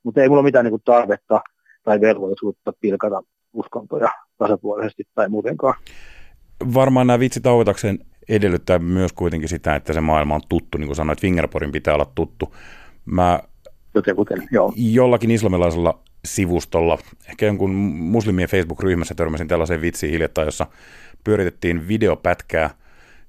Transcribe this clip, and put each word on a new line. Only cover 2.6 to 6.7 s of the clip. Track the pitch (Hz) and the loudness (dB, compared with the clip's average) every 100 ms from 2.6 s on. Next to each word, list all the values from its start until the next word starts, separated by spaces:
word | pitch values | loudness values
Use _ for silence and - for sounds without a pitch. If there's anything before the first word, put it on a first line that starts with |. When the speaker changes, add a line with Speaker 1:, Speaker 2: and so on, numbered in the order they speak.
| - - | -10 -4
Speaker 1:
pilkata | 107 98 107 98 - _ _ | -4 -2 -4 -6 -10 _ _
uskontoja | 113 - 117 104 - 113 - _ - | -12 -10 -10 -8 -4 -4 -4 _ -6
tasapuolisesti | 107 98 104 104 107 - 104 | -2 -2 -4 -6 -6 -8 -10
tai | - 98 | -4 -2
muutenkaan. | 107 107 156 135 - - - - - - - _ - 131 | -2 -6 -2 -2 -2 -8 -20 -20 -20 -20 -20 _ -10 -2